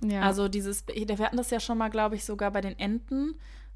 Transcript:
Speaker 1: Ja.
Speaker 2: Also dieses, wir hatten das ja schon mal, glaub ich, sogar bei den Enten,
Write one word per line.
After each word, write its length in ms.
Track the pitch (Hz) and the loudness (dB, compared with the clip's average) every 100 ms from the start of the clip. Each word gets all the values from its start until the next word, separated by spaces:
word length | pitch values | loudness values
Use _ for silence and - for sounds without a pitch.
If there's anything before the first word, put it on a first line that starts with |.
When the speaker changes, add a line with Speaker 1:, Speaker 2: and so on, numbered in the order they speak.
Speaker 1:
Ja. 180 | 214 196 | 0 4
Speaker 2:
Also 260 | 196 196 196 | 4 4 2
dieses, 360 | 202 196 202 - | 0 0 -2 -4
wir 300 | 214 214 202 | -4 -2 0
hatten 180 | 220 240 | 2 2
das 140 | 240 | 0
ja 100 | 233 | 0
schon 180 | - 226 | 0 0
mal, 120 | 220 | 0
glaub 220 | 220 214 | 2 2
ich, 120 | 214 | 0
sogar 260 | - 202 202 | -4 0 0
bei 100 | 202 | 0
den 160 | 190 - | -2 -2
Enten, 560 | 202 233 - 269 294 311 - - - | -2 -2 0 -2 -2 -4 -12 -16 -16